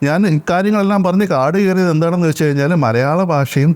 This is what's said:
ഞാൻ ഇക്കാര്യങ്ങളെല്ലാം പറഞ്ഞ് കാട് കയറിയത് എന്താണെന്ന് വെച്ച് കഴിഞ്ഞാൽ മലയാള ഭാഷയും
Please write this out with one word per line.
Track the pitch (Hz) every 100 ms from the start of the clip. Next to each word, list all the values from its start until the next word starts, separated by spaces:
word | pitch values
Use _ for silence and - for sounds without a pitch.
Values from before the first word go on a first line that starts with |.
ഞാൻ | 143 165 208
ഇക്കാര്യങ്ങളെല്ലാം | 156 - 175 202 214 196 202 185
പറഞ്ഞ് | 185 196
കാട് | 147 139 190
കയറിയത് | 196 185 180
എന്താണെന്ന് | 156 170 180 165
വെച്ച് | 147
കഴിഞ്ഞാൽ | 151 143 143 175
മലയാള | 123 117 135 165
ഭാഷയും | 185 147 139 143 147